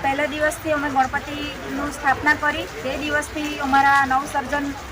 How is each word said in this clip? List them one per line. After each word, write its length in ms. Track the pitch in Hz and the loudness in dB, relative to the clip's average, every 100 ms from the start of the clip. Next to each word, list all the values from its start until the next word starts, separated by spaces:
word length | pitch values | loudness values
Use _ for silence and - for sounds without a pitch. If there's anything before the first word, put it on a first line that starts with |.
પહેલા 240 | 277 277 294 | 0 0 0
દિવસથી 460 | 302 302 302 320 | 0 0 0 -2
અમે 180 | 294 285 | 0 2
ગણપતિનું 1000 | 269 262 277 - - 294 - 190 269 294 | 2 2 0 -4 -6 -6 -8 -6 -4 -4
સ્થાપના 420 | 294 277 262 294 | -2 0 2 2
કરી. 320 | 302 302 - 359 | 2 2 0 -4
તે 320 | 220 247 277 | -6 -6 -4
દિવસથી 640 | 294 294 294 311 294 294 | -2 -2 -2 -4 -4 -4
અમારા 460 | 277 277 277 277 269 | 2 4 6 6 4
નવસર્જન 680 | 262 285 285 262 294 285 277 - | 2 0 -2 -2 -2 -2 -6 -10